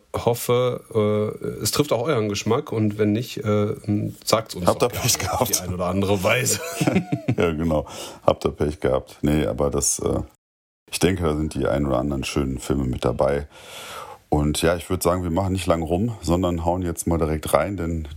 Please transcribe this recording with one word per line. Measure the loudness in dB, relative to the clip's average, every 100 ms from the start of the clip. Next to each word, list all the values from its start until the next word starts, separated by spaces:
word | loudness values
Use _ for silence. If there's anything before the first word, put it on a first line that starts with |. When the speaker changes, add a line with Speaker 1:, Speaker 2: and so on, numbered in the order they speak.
| _ -2
Speaker 1:
hoffe, | 0 0 2 2 2 -2 -2 0 2 2 0 -4
äh, | -6 -4
es | -4
trifft | 0 2
auch | 2 2
euren | 0 0
Geschmack | -2 0 0 0
und | 0 0 2
wenn | 2
nicht, | 2 -2 -6
äh, | 0 2 2 -2 0 0 0 -4
sagt's | 2 2 2
uns | -2 0
Speaker 2:
Habt | 2
ihr | 0
Speaker 1:
doch | 0
Speaker 2:
Pech | -2 0
Speaker 1:
gerne | -2
auf | -2 0
Speaker 2:
gehabt? | -2
Speaker 1:
die |
eine | -2
oder | -4 -2
andere | 0 2 2
Weise. | 2 2 0 -2 -4 0
Speaker 2:
<laughs> | 2 2 0 -4 -2 2
Ja, | 2
genau. | 2 0 0 -2 -10 -14 0
Habt | 2 2
ihr | 0
Pech | 0 -2 0
gehabt. | 0 0 -2 -4
Nee, | 0 2 0
aber | 0 0
das, | 0 -2 -2
äh, | -2 -2 -4 _ _ _ _ _ -10
ich | 0
denke, | 2 2
da | 0
sind | 0 -2
die | 0 0
ein | 0 0
oder | 0
anderen | 0 -2
schönen | -2 -2 -2 -4
Filme | -2 -2
mit | 0 -2
dabei. | -2 0 2 0 -4 -14 -18 -16 -14 -14 -16 -14 -2
Und | 2 2 2
ja, | 2 0
ich | -2
würd | -2
sagen, | 0 0
wir | 0
machen | 0 0
nicht | 0 2
lang | 0
rum, | 2 0 0 -2
sondern | 0 2 2 0
hauen | 0 -2
jetzt | -2 -4 0
mal | 0
direkt | 2 -2 2
rein, | 2 2 -2
denn | -2 -4 -6